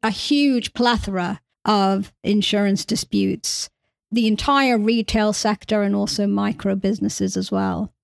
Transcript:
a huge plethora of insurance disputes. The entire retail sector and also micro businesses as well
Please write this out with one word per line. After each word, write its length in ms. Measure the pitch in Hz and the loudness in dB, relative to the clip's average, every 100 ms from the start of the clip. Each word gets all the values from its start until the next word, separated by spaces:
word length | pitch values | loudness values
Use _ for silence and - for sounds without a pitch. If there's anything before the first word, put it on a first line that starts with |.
a 80 | 220 | -4
huge 640 | 196 - 285 285 247 - | -4 0 2 4 2 -2
plethora 640 | - 240 226 - 185 180 202 _ _ | 0 2 2 -2 -4 -4 -6 _ _
of 480 | - 208 190 196 196 _ | 0 2 2 0 -4 _
insurance 600 | - 208 190 208 202 190 | 0 0 2 0 2 0
disputes. 880 | - - - 202 190 - - - - _ _ _ - | -2 -4 -2 0 0 -2 -6 -6 -8 _ _ _ -4
The 160 | 233 220 | 0 2
entire 500 | 208 - 277 262 226 | 0 2 2 4 2
retail 560 | 214 233 208 220 214 | 2 0 0 0 0
sector 520 | 208 214 202 - 214 | 0 -2 -2 -2 0
and 100 | 202 | 0
also 320 | 202 202 - 202 | 0 -2 -2 0
micro 480 | 202 208 - 196 | 0 -2 -2 -2
businesses 640 | 196 196 214 202 - 190 185 | 0 0 0 -2 -2 -2 -2
as 160 | 190 | -2
well 400 | 196 190 175 202 _ | -2 -2 -2 -6 _